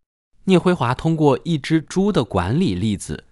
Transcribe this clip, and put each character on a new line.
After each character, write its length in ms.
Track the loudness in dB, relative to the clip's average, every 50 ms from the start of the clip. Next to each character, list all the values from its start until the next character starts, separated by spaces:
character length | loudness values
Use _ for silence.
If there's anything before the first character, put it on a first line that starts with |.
| _ _ _ _ _ _ _ _ 0
聂 120 | 2 2 4
辉 160 | 4 2 0
华 220 | 0 0 -2 -4
通 200 | -2 -2 -2 0
过 240 | 2 4 2 2 2 0
一 140 | -4 -4 -4
只 220 | -2 0 -2 -2
猪 320 | -2 -2 -2 0 0 2
的 120 | 0 0 -2
管 360 | 0 -2 -2 0 0 0 0
理 140 | 0 0 -2
例 240 | -2 -2 -2 -2 -4
子， 280 | -6 -10 -10 -12 -12 _